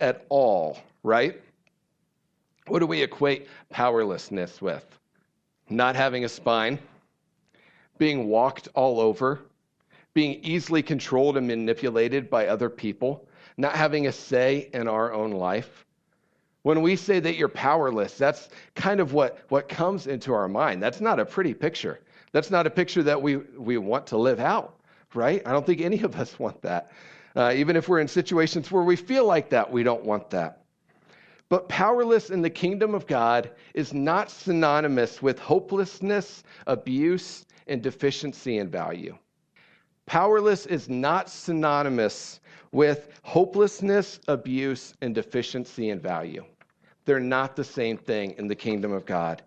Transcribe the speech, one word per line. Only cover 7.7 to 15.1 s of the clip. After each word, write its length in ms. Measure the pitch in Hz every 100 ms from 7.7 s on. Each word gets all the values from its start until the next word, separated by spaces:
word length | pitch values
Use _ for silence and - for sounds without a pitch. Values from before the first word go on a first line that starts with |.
| _ _ -
being 280 | 156 143 110
walked 400 | 110 127 - -
all 260 | - 131 117
over, 420 | 113 104 131 139 - _ _ _ _ _ _
being 280 | 156 151 139
easily 400 | 160 165 147 160
controlled 540 | - 147 - 131 143 139
and 100 | 123
manipulated 800 | 117 113 113 123 113 117 139 117
by 200 | 123 101
other 200 | 107 117
people, 600 | - 110 95 127 151 - _ - -
not 200 | 139 156
having 320 | 156 151 139
a 40 |
say 560 | - - 127 127 139 139
in 160 | 123 117
our 240 | 110 113